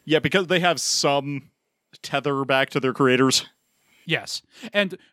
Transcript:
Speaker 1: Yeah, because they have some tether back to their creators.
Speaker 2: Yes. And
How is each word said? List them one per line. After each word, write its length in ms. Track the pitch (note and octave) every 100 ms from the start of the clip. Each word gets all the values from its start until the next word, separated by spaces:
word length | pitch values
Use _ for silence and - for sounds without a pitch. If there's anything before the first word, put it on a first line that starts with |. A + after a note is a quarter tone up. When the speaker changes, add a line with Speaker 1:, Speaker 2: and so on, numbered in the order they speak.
| C#3+
Speaker 1:
Yeah, 140 | D3+
because 260 | D3+ G3 E3+
they 140 | F3+
have 200 | F3+ C3+
some 720 | - - D#3 C#3+ C#3 C#3 - _ _ _ _ -
tether 420 | - C#3 C#3+ C#3 C#3
back 240 | C3+ C3+
to 100 | C#3+
their 140 | C3
creators. 500 | A#2+ C3 B2+ C3 - - _ _ _ _ _ E3
Speaker 2:
Yes. 340 | D3 - - - - A#3
And 240 | G#3 F#3+ F3+ _